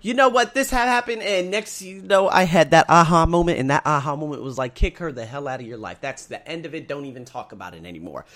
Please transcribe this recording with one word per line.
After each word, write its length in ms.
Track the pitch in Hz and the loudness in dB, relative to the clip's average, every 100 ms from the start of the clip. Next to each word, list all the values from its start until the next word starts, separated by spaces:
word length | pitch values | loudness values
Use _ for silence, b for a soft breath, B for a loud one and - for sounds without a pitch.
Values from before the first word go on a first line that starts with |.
you 140 | 202 | -4
know 160 | 247 262 | 2 4
what? 240 | 247 233 | 4 0
This 160 | 269 262 | 0 -2
had 180 | 254 247 | 0 0
happened." 320 | 247 240 226 | 0 -2 -6
And 280 | 202 190 180 | -2 -2 -2
next, 320 | 202 214 - | -4 -6 -14
you 180 | 190 190 | -14 -16
know, 300 | 190 196 190 | 2 4 4
I 140 | - | 4
had 260 | 185 175 151 | 4 4 6
that 160 | 165 - | 6 8
aha 380 | 165 165 170 165 | 6 6 4 4
moment, 320 | 170 170 160 | 2 2 0
and 100 | 131 | 0
that 140 | 143 | 0
aha 320 | - 147 139 143 | 0 -2 -2 -8
moment 260 | 151 139 | -8 -10
was 140 | 127 127 | -10 -8
like, 180 | 127 | -8
"Kick 220 | 123 202 - | -2 -2 -2
her 140 | 170 | -12
the 140 | 123 113 | -10 -12
hell 220 | 139 143 | -10 -8
out 120 | 127 | -10
of 60 | 117 | -12
your 100 | 113 | -12
life. 220 | 101 90 | -14 -12
That's 240 | 139 113 | -12 -12
the 240 | - 110 - | -14 -18 -14
end 160 | 165 | -14
of 100 | 160 | -12
it. 140 | 156 135 | -14 -12
Don't 160 | 143 | -12
even 220 | 139 127 120 | -12 -16 -16
talk 260 | 127 104 | -16 -16
about 220 | 104 92 | -16 -18
it 100 | 85 | -18
anymore." 400 | 82 85 85 69 - | -18 -16 -14 -14 -16